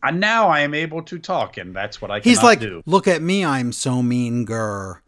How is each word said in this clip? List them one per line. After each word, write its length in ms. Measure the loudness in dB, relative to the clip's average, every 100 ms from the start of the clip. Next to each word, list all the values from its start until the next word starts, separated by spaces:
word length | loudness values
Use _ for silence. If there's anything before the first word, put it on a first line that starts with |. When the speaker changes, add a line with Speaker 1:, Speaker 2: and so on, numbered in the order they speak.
Speaker 1:
"Uh, 80 | -2
now 380 | 0 2 4 4
I 120 | 4
am 140 | 2
able 280 | -2 -4 -6
to 140 | -10 -10
talk, 360 | -4 -4 -4 -8
and 180 | -10
that's 280 | -8 -8 -8
what 80 | -8
I 80 | 0
Speaker 2:
He's 200 | 4 6
Speaker 1:
cannot 100 | 6
Speaker 2:
like, 120 | 4
Speaker 1:
do." 220 | 0 -8
Speaker 2:
"Look 220 | -2 0 2
at 160 | 0
me, 220 | 0 0
I'm 260 | 0 0 -2
so 300 | -2 -2 0
mean, 420 | 2 0 0 -2
grr." 560 | -2 -4 -4 -6 -8 -12